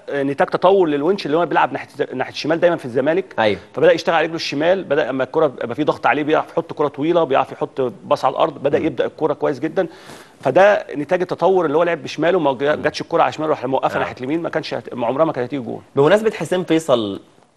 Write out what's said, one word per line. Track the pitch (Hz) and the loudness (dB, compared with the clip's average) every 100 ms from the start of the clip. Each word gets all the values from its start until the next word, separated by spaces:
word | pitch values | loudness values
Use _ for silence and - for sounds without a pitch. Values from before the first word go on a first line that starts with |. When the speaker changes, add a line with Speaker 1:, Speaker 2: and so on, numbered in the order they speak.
| - | -8
Speaker 1:
آه، | 139 | -4
نتاج | 139 139 185 | -2 0 -2
تطور | 160 180 196 170 | 2 4 4 4
للونش | 147 151 202 151 | 2 0 0 0
اللي | 156 | 0
هو | 175 | 2
بيلعب | 165 151 | 2 0
ناحيه | - - | -2 -10
الز-، | - 135 | -6 -6
ناحيه | 127 127 | -4 -6
الشمال | - 127 165 | -6 -2 2
دايما | 175 160 | 2 0
في | 131 | -4
الزمالك. | 123 135 170 190 - | -2 0 0 -2 0
Speaker 2:
أيوه. | 110 95 - | 0 0 -6
Speaker 1:
فبدا | - 165 | 2 4
يشتغل | 170 - 165 | 4 2 0
على | 160 | 0
رجله | 165 | -4
الشمال، | - 139 160 190 | -6 -2 0 0
بدا | 165 143 113 | 0 -2 0
اما | 135 | -2
الكره | 127 156 156 131 | -2 0 0 -2
يبقى | 117 120 | -8 -4
في | |
ضغط | 151 - 127 | -2 0 0
عليه | 131 | 0
بيعرف | 147 151 127 | 2 0 0
يحط | - 160 | -6 -6
كره، | - 147 - 156 170 156 135 127 139 147 - 127 - | -2 -4 -2 0 2 2 0 -2 -4 -8 -4 -4 -4
باص | - 143 135 | -2 0 0
على | |
الارض، | - 160 139 | 0 -2 0
بدا | 139 151 | -2 0
Speaker 2:
مم. | 151 | -2
Speaker 1:
يبدا | 131 - | -2 -4
الكره | - 151 | -2 -4
كويس | 147 151 131 | -2 -2 -2
جدا. | 156 165 170 - - - - - | -4 -2 -4 -6 -20 -20 -20 -6
فده | 139 139 202 202 - 143 | 0 6 6 4 -2 -8
نتاج | 143 180 | -2 -2
التطور | 180 139 170 190 160 | -2 0 2 2 2
اللي | 151 | 2
هو | |
لعب | 170 165 | 2 -2
بشماله، | 131 - 160 185 | -6 -2 0 2
ما | 139 | 2
جا-، | 127 143 151 | 0 0 0
Speaker 2:
مم. | |
Speaker 1:
جاتش | 147 - | -2 -4
الكره | 151 165 | -4 0
على | 135 | 0
شماله | 131 156 | 0 -2
راح | 147 127 | -2 0
موقفها | 131 - - | 0 0 -2
Speaker 2:
آه. | |
Speaker 1:
ناحيه | 127 117 | -6 -6
اليمين، | 127 165 | -4 -4
ما | 160 | -4
كانش | - - | -6 -6
هت-، | 127 - | -8 -8
عمرها | 123 120 131 160 | -6 -2 0 0
ما | |
كانت | 135 123 | 0 -4
هتيجي | 147 | -6
جول. | 113 117 - 135 | -6 -10 -6 2
Speaker 2:
بمناسبه | 147 208 220 | 4 6 2
حسين | - 165 180 | -2 -2 -2
فيصل، | 175 160 160 123 104 95 - _ _ | 2 0 2 2 0 -6 -12 _ _